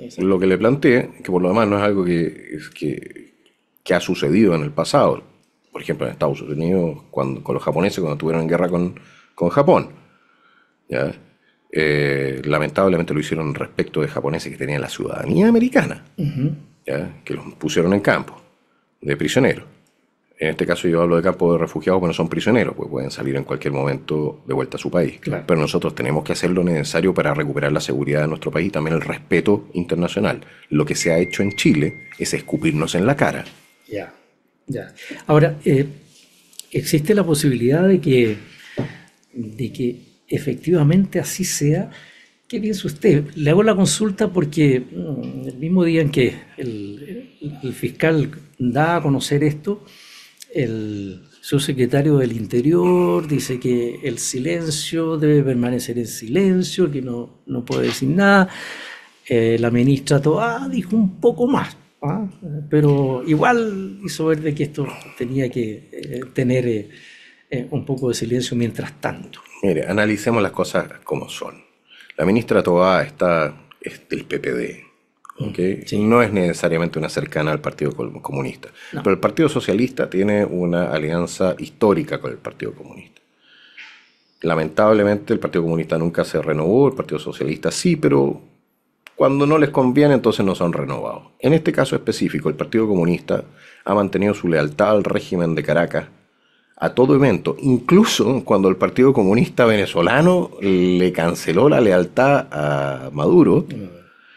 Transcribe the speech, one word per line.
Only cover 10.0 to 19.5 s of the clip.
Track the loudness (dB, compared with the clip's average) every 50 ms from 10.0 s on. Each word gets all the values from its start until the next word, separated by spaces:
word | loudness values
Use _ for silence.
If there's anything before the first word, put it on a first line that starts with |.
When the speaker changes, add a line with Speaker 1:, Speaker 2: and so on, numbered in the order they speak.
| -20 _ _ _ _ _ _ _ _ _ _ _ _ _ _ _ _ -6
Speaker 2:
¿ya? | -4 -4 -4 -4 -6 -10 -18 _ _ _ _ _ _ _ _ _ -2
Eh, | 0 0 2 2 2 2 0 0 -2 -2 -4 -6 -6 -4
lamentablemente | -2 0 0 0 -2 0 0 2 2 2 2 0 -2 -2
lo | -4
hicieron | -4 -4 -4 -4 -4 -4 -4
respecto | -6 -8 -6 -4 -6 -6 -4 -2 -4
de | -4 -4
japoneses | -4 -4 -4 -4 -4 -4 -6 -10
que | -10 -8
tenían | -6 -6 -4 -4
la | -6 -6
ciudadanía | -8 -8 -8 -8 -6 -6 -4 -2 2 2 4
americana, | 4 4 4 2 2 2 0 0 0 -4 -10 -14 -14 _
Speaker 1:
Ujú. | -6 -6 -4 -2 -2 -2 -4 -4 -6 -12 -18 _ _ _
Speaker 2:
¿ya? | -6 -6 -4 -6 -8 -10 -14 -12
Que | -10 -10
los | -10 -10 -14 -12
pusieron | -8 -6 -2 0 2 2 2 2
en | 2
campo | 2 2 0 0 -2 -6 -14 -20 -20 _ _ _ _ _ _ _ _ _ _ _
de | -6 -4 -2
prisioneros. | -2 -2 0 2 2 2 2